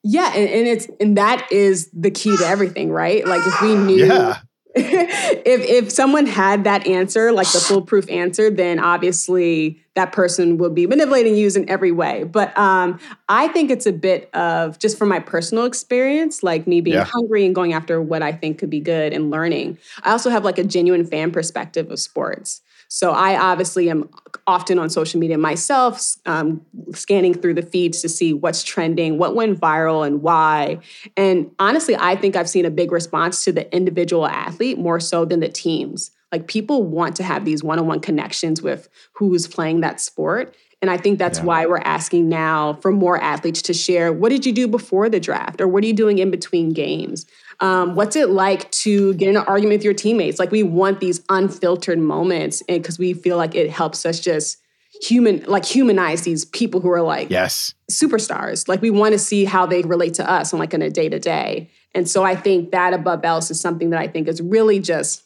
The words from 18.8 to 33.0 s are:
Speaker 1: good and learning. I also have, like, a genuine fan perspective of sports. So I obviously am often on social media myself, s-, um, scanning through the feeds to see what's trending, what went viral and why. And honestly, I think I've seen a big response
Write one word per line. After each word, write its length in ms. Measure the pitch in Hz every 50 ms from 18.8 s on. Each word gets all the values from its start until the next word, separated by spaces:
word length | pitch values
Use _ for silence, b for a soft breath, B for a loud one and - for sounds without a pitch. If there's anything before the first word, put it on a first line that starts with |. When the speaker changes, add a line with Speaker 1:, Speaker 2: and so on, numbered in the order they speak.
Speaker 1:
good 340 | 151 175 165 160 156 151 151
and 160 | 151 156 147
learning. 480 | 147 156 165 170 156 139 - - 165 B B B B B
I 80 | - -
also 160 | 220 240 - 247
have, 160 | 240 214 190
like, 140 | 196 185 196
a 60 | 175
genuine 420 | 202 - 180 170 180 180 170 170
fan 260 | 165 156 156 156 175
perspective 580 | 170 175 160 165 _ - - 165 - 170 160 165
of 80 | - -
sports. 640 | - - _ - - 104 - - - - - - b b b b b b
So 220 | - - - 175
I 260 | 151 - 190 190 190
obviously 540 | - 190 185 180 170 180 170 - 185 175 170
am 180 | 160 156 147 - _ - _ - - - _
often 320 | 196 180 175 180 - 185 180
on 120 | 160 160
social 280 | - 170 156 160 - 170
media 180 | 165 160 160 151
myself, 560 | 160 156 151 160 - - - 262 254 247 147
s-, 220 | - - - - _ _
um, 360 | 175 160 160 151 156 160 156 _ _ - - - -
scanning 420 | - - - - 196 196 185 180 175
through 200 | 175 - 175 160
the 80 | 170
feeds 380 | 165 170 - 180 175 170 165 -
to 60 | - 165
see 240 | 165 - 175 165
what's 300 | 151 143 156 147 160 -
trending, 560 | - - - 196 165 160 165 165 165 156 156 151
what 160 | 180 - -
went 260 | 233 226 220 190 165
viral 460 | 170 160 156 160 160 160 160 156 151
and 160 | 143 143 147
why. 560 | 147 170 170 160 156 156 156 151 143 147 160 165 B B B B B 208 _
And 340 | 196 196 190 185 180 151 - _ -
honestly, 380 | 190 208 262 320 320 - 220
I 180 | - - 180 185
think 220 | 196 - 196 190
I've 120 | 185 170 165
seen 160 | - 185 170
a 60 | 165
big 220 | 156 165 175 170
response 500 | 175 165